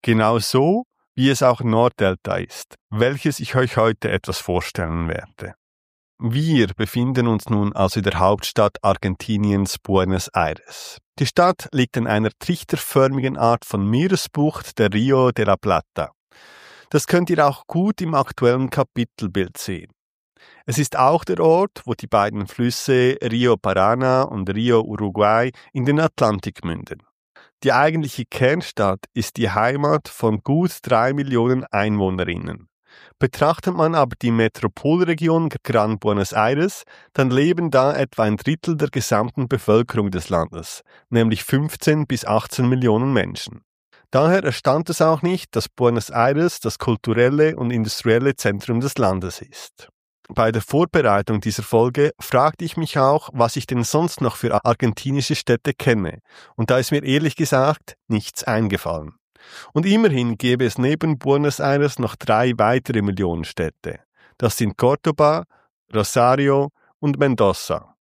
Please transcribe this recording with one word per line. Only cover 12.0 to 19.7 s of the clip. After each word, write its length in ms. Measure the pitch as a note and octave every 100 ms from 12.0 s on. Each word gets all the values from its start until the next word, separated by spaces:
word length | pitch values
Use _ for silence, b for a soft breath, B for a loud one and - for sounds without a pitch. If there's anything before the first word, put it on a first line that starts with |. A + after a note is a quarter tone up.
| A#2
einer 240 | G#2+ A2 _
trichterförmigen 1000 | - F3 - E3 - C#3 C3+ C3+ C3 C#3
Art 300 | A#2 A#2 -
von 200 | G#2 G2+
Meeresbucht, 920 | A#2+ F3+ F#3+ - - D3 - - -
der 160 | G#2
Rio 380 | G#2 B2+ C3+ B2+
de 120 | A#2+
la 140 | G#2 F#2+
Plata. 540 | G#2 E2+ - - D2 _ _ B B B B B B
Das 180 | D3+ -
könnt 220 | F3 F3
ihr 180 | E3 C#3+
auch 200 | C#3 -
gut 340 | E3 G3 -
im 140 | E3+
aktuellen 560 | D3 C3+ - A#2+ B2+ C3
Kapitelbild 880 | - C3 - A#2 - G#2 G2 F2+ -
sehen. 340 | -